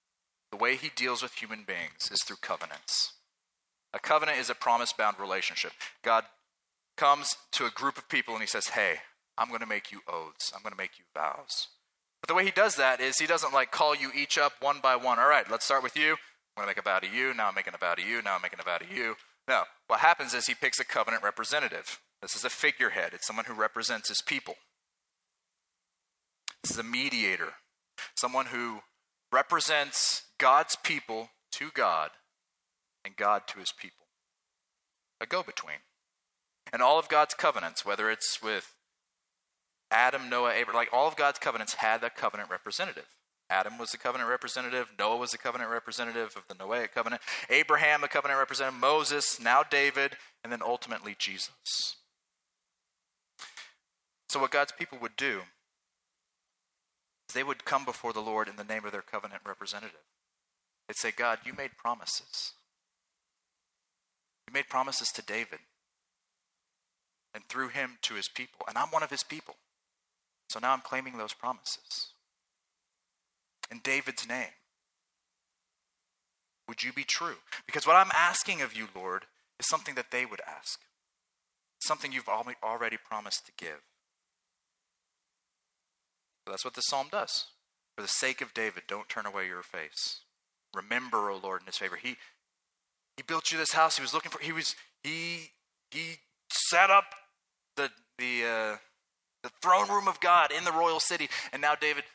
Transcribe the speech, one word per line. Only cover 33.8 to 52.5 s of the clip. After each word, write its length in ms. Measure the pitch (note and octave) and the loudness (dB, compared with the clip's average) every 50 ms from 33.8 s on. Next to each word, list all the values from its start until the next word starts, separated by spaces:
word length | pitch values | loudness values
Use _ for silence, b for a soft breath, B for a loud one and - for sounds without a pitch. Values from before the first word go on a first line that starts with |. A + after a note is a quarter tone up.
| - F#2 - _ _ _ _ _ _ _ _ _ _ _ _ _ _ _ _ _ _ _ _ _ _ _ _ - | -10 -16 -16 _ _ _ _ _ _ _ _ _ _ _ _ _ _ _ _ _ _ _ _ _ _ _ _ -12
A 60 | A2+ | -8
go-between. 580 | - - F#3 F#3 - - - - - D2+ D2 - _ _ _ _ _ _ _ _ _ _ _ _ _ _ _ - - - | -2 -2 -2 -2 -2 -6 -10 -8 -8 -10 -12 -14 _ _ _ _ _ _ _ _ _ _ _ _ _ _ _ -14 -6 0
And 100 | A#2+ B2+ | 4 6
all 160 | B2+ D3 D#3+ | 6 6 6
of 100 | D#3 - | 4 4
God's 260 | D#3 D3+ D3+ - - | 4 4 4 4 2
covenants, 500 | - - D#3+ C3+ G#2+ F2 E2 - - - | 0 2 0 2 0 -2 -4 -4 -6 -4
whether 260 | G2 G2+ G2+ G#2+ A2 | -2 -2 0 0 0
it's 320 | A2 - - - - - - | 0 0 -2 -2 -2 -2 -2
with 320 | A2 G#2+ F#2+ - - - _ _ _ _ _ _ _ _ _ _ _ _ _ _ _ _ _ _ _ _ _ _ - | -2 -4 -4 -4 -8 -14 _ _ _ _ _ _ _ _ _ _ _ _ _ _ _ _ _ _ _ _ _ _ 0
Adam, 380 | - A2+ B2 B2+ C3 C3+ C3 B2 | 4 4 6 6 4 0 -2 -2
Noah, 240 | B2 B2 B2 A#2+ A2 | 0 2 2 2 2
Abraham, 260 | G#2+ A#2+ G#2+ G#2 A#2 | 2 0 0 2 0
like, 140 | A#2+ - A#2 | 0 2 4
all 160 | B2 C#3+ D#3+ | 4 4 4
of 80 | D#3 | 2
God's 220 | D#3 D3 C#3+ C#3 - | 2 2 2 2 0
covenants 360 | - D3+ A#2+ A2+ A2 - - | -2 -2 -2 -2 -4 -4 -4
had 300 | - - G#2+ A2 A2+ A2+ | 0 0 2 2 2 0
a 60 | A2+ | -4
covenant 400 | - - - G#2+ - G#2 G#2 F#2+ | -4 -2 -4 -4 -4 -4 -8 -8
representative. 560 | F#2 F2+ - G#2 G2 - F3+ F#3+ - C#2+ C#2+ - _ _ _ _ _ _ _ - | -8 -8 -8 -6 -6 -6 -6 -6 -8 -10 -14 -18 _ _ _ _ _ _ _ -2
Adam 280 | F#2 F#2+ F#2+ G#2 A2+ A#2 | 0 0 0 0 -2 -8
was 140 | A#2 A2 - | -8 -8 -6
the 60 | A#2 | -4
covenant 300 | - B2+ B2 C3 A#2+ A#2 | -2 -2 -2 -2 0 0
representative. 600 | B2 B2 - A#2+ - C3 B2+ B2 B2 B2+ B2 - - - | -2 -2 -2 -4 -6 -6 -4 -4 -2 -4 -4 -4 -4 -2
Noah 180 | G2+ G#2+ A2+ | 0 2 2
was 140 | A#2+ B2 A#2 | 2 0 -2
the 80 | - A#2 | -4 -4
covenant 320 | - B2+ A#2 B2+ A#2+ A2+ | -4 -4 -4 -4 -4 -4
representative 640 | A#2 A#2 - - A2 - A#2+ A#2 A#2 A#2 A2+ G#2+ - | -4 -4 -6 -6 -6 -6 -6 -4 -4 -4 -4 -6 -6
of 100 | G#2 F#2 - | -12 -16 -16
the 60 | G2 | -14
Noahic 380 | F#2 F#2+ G2 A#2 B2 A#2+ A2 - | -12 -6 -4 -2 -2 -2 -2 -2
covenant. 300 | B2 A2+ A2+ A#2+ B2+ B B B B B B | -2 -2 -2 -2 -6 B B B B B B
Abraham, 540 | B2 C#3+ D#3 - D3+ D3 D#3 D3+ D3+ D3 D3 | 4 4 4 6 4 6 6 6 4 4 2
the 60 | C#3+ | 2
covenant 300 | - D3 C#3 C#3+ C#3 C3+ | 0 2 2 2 2 2
representative. 400 | C3+ - C3+ B2+ C3+ C3 C3 B2 | 2 0 0 -2 -2 -2 -2 2
Moses, 640 | B2+ C3+ D3+ D3+ D3 C3+ D3 D3 C#3 - - - | 4 4 6 6 4 2 0 2 2 2 0 2
now 220 | A#2 A#2 B2 C#3 D3+ | 4 4 6 6 6
David, 560 | - D3+ C#3+ C#3+ C#3+ C3+ C#3 C#3 C#3 - - B B B B - | 6 4 4 4 4 4 2 0 0 -2 -6 B B B B -10
and 80 | A#2 A#2+ | -8 -6
then 80 | A2+ G#2+ | -4 -2
ultimately 540 | A2+ A#2+ A#2+ - A#2+ A2+ G2+ - G#2 G2+ - | -2 -2 -2 -4 -6 -8 -8 -8 -10 -8 -6
Jesus. 800 | - G2 F#2+ F#2 - - - _ - - - - - - - - _ _ _ _ _ _ _ _ _ _ | -4 -4 -4 -6 -8 -8 -10 _ -8 -4 -4 -2 -2 -4 -6 -10 _ _ _ _ _ _ _ _ _ _